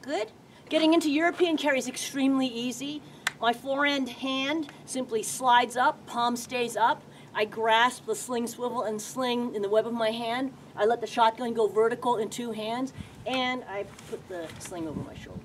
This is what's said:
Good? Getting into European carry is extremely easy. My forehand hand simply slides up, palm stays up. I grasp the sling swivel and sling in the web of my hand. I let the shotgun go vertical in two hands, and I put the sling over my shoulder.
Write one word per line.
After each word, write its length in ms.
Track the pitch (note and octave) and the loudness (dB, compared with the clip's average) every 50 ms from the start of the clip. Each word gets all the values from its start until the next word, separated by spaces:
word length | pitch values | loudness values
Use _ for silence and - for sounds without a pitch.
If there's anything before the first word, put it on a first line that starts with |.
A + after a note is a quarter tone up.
Good? 300 | - B3+ D4 F#4+ A4 - - - - - - - - - | -8 -4 -4 -4 -4 -6 -8 -20 -20 -20 -20 -20 -8 0
Getting 240 | - D#4 D#4 D#4 D#4+ | 2 4 6 6 6
into 160 | E4+ D#4+ D#4 | 6 4 4
European 460 | C#4 D4+ E4 F4 - - F4 E4+ D#4+ | 2 4 2 2 4 4 2 2 4
carry 240 | C#4 C#4 D4 C#4 C4 | 2 2 2 2 2
is 80 | A#3+ | 0
extremely 600 | B3+ B3 - - - - C#4 C4+ C4+ C4+ C4+ C4 | -4 -6 -8 -8 -6 -2 2 4 4 4 4 2
easy. 540 | C4 A#3 A#3 A#3+ B3+ A#3+ A#3+ C4+ C#4+ D4+ D4 - - - - - - - - | 0 -2 -4 -4 -4 -4 -6 -8 -8 -8 -10 -12 -14 -20 -8 -8 -8 -6 0
My 120 | - A#3 A#3+ | 2 2 2
forehand 560 | A#3+ - C#4 C4+ C#4 C#4+ C#4+ C#4+ C#4 C4 A#3+ | 0 -2 -4 0 2 2 2 2 0 -2 -4
hand 600 | A#3+ - C4 C4+ C4 C4+ C4+ C4+ D4+ E4 D4+ - - - - | -6 -8 -6 -4 -2 -2 -2 -2 -2 -4 -4 -8 -12 -18 -14
simply 380 | - - C4 B3+ - G#3+ A3 G3 | -8 -6 -6 -4 -2 -4 -4 -2
slides 540 | - - - B3+ A#3+ A#3+ B3 B3 A#3 A#3 | -4 -6 0 4 4 6 6 4 2 2
up, 280 | B3 B3+ D4+ D4+ - - | 2 2 2 2 0 -10
palm 280 | - - A#3+ A#3+ A#3+ A#3+ | -8 -4 0 0 0 0
stays 400 | A#3 - - B3+ B3 A#3+ A3+ A#3 | -2 -6 -4 -2 -2 -2 -2 0
up. 260 | B3 A3+ B3 D4+ D4+ - - - - - - - | 2 2 2 2 0 -4 -20 -20 -20 -20 -8 -2
I 120 | G3 G#3+ | -2 -2
grasp 600 | G#3+ - A3 A3 A3+ A3 A3+ A#3 B3+ B3 - - | -2 0 0 2 4 6 6 6 4 4 -2 -6
the 100 | G#3+ A3 | -6 -6
sling 320 | G#3+ - - B3+ A#3 A#3+ | -6 -4 -4 -4 -4 -4
swivel 360 | A3+ A#3 - B3 B3 A#3+ B3 G#3+ | -4 -6 -4 -6 -4 -2 -2 -2
and 160 | G#3+ A3 G#3 | -2 -4 -6
sling 520 | G#3+ - - B3 C4 B3 A#3+ A#3+ A#3+ A#3+ - | -8 -8 -4 -2 0 0 0 0 -2 -2 -2
in 80 | G#3+ | -2
the 80 | G3+ G3 | 0 4
web 160 | G#3 A3 A3 | 4 4 2
of 80 | A#3 A#3 | 2 -2
my 180 | A#3 A3+ A3 | 0 0 -2
hand. 420 | A3+ A#3 A#3+ A3+ A#3 B3+ C#4 C4 - - - - - | -2 -2 -4 -4 -2 -2 -4 -4 -6 -12 -20 -18 -2
I 100 | - G#3 | 0 2
let 160 | A3 A#3+ A#3 | 2 2 2
the 60 | A3+ | -2
shotgun 460 | G#3+ - B3 A#3 A3+ A3+ - B3+ A#3 A#3 | -4 2 4 4 4 4 2 -4 -4 0
go 140 | A3 A3 | 2 0
vertical 500 | G3 F#3+ G#3+ A3 A3+ A#3+ A#3 - B3 A#3+ | 2 4 4 4 4 2 0 0 0 0
in 120 | G3 A3+ G3 | 2 0 -4
two 220 | - - A#3+ A#3 | -4 -6 -6 -6
hands, 420 | A3 G#3+ G#3+ G#3+ A#3 B3 C4 B3+ - - - - - - - | -6 -6 -4 -4 -4 -4 -4 -6 -6 -12 -16 -16 -16 -12 -8
and 360 | G#3+ B3+ C4 B3+ B3 B3+ B3+ - - | -4 -2 -2 0 -2 -2 -4 -8 -8
I 160 | G3 G3+ G3+ - - - - - | -8 -8 -8 -8 -12 -18 -12 -12
put 180 | A3+ - - | -12 -12 -10
the 200 | - F#3 F3 E3 D#3 - - | -12 -10 -10 -10 -10 -12 -12
sling 280 | - - F#3 F3 E3 | -12 -10 -8 -8 -6
over 120 | D#3+ C#3+ - | -6 -6 -6
my 120 | - - - | -8 -8 -12
shoulder. 280 | - - - - - | -14 -14 -12 -14 -14